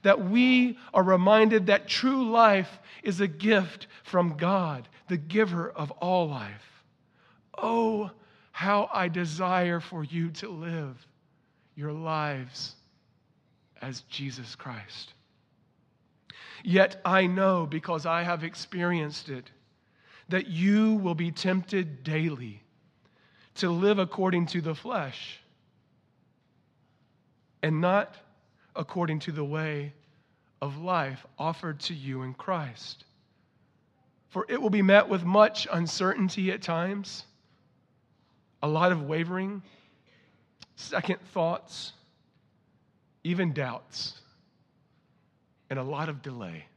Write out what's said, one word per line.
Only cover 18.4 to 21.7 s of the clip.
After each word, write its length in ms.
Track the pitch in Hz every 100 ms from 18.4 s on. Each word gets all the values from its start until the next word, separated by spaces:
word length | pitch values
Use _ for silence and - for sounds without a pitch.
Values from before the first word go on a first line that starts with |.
experienced 840 | 165 - - 180 175 175 151 147 -
it, 240 | 131 - _ _ _ _ _ _ - _
that 200 | 180 202
you 460 | 165 185 208 220
will 200 | 220 185
be 160 | 165 170
tempted 720 | 156 190 185 180